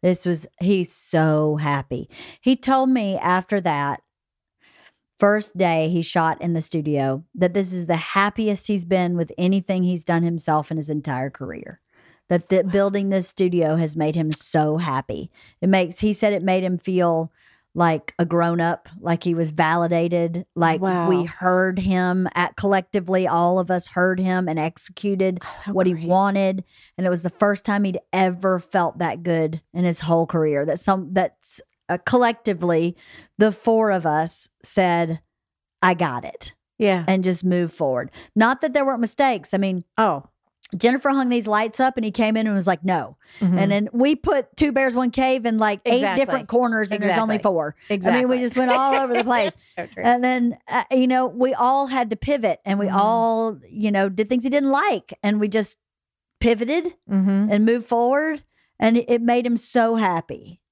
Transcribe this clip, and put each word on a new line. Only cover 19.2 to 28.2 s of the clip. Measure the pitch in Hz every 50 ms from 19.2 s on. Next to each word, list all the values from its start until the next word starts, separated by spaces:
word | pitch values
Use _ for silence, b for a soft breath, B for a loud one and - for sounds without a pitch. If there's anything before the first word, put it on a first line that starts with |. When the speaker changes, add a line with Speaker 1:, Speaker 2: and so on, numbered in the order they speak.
| -
Speaker 1:
he | 180 170
was | 165 170 156 151
validated, | 156 165 156 160 175 170 170 175 170 170 175 175 175 170 170 170 175 180 _ _
like | 175 170 165 165 160
Speaker 2:
Wow. | 185 190 185 180 170 190
Speaker 1:
we | 185 180 170
heard | 165 - - 185 185 185 185 185 185 185 185
him | 185 190 190 180 180 180 180 185 185 - -
at, | - 175 175 -
collectively, | - - 202 196 190 185 _ - 208 180 175 190 185 185 160
all | 160 170 175 175 180 185
of | 180 175
us | 185 180 - -
heard | - 180 180 185 185 185
him | 190 185 180 180 185 175
and | 160 160
executed | 151 165 165 - - - 185 - - 208 196 185 190 190 185 180 B
Speaker 2:
Oh, | B B B B
how | 202 202
Speaker 1:
what | 190 185
he | 185 180
Speaker 2:
great. | 160 165 170
Speaker 1:
wanted. | 180 190 196 202 196 196 196 190 190 190 180 b b b b b b
And | - 185
it | 185
was | 180 175 165
the | 180
first | - - 214 202 202 190 -
time | - 208 202 208
he'd | 196 180 - _ _ -
ever | 185